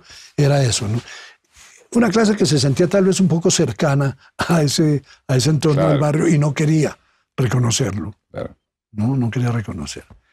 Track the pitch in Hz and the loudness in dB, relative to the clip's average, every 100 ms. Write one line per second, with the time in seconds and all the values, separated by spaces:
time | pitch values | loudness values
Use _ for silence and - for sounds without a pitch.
0 | - - - - 143 143 131 107 104 117 | -4 -20 -12 0 2 2 0 -2 -4 -4
1 | - - - - _ _ - - - 233 | -6 -18 -20 -20 _ _ -20 -20 -4 0
2 | 233 202 214 202 170 147 143 131 175 202 | 2 2 2 2 2 2 0 0 2 2
3 | 190 180 185 165 185 170 147 - 156 139 | 2 2 2 2 0 0 -2 0 0 0
4 | 139 135 _ - - 170 147 - 156 143 | -2 -4 _ -10 -2 0 0 0 0 0
5 | - - - 131 123 156 156 143 - 147 | -4 -16 -2 0 2 2 2 2 2 2
6 | 151 156 170 156 147 135 151 160 131 - | 0 0 2 2 0 0 0 2 0 -4
7 | _ _ _ - 127 123 117 - 120 101 | _ _ _ -4 -2 0 0 0 -2 -4
8 | 82 - _ - - - _ _ _ 104 | -8 -14 _ -14 -14 -14 _ _ _ -4
9 | 110 135 120 123 120 117 104 98 71 - | -2 0 -2 -2 -2 -4 -6 -10 -12 -14
10 | - - _ | -18 -20 _